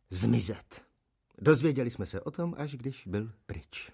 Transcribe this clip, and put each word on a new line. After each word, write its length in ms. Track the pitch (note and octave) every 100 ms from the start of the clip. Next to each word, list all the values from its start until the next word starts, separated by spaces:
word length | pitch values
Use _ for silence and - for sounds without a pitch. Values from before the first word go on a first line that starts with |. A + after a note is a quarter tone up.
| _
zmizet. 800 | F2+ A2 A#2 F#2+ G#2+ - - - _ _ _ _ -
Dozvěděli 500 | D3 D3+ D#3 C3+ A#2+
jsme 160 | - -
se 140 | F#2+
o 100 | -
tom, 240 | D3 F3 -
až 180 | D3 C#3
když 260 | B2 C3 -
byl 240 | G2+ A2 G#2 -
pryč. 440 | D#2+ - - -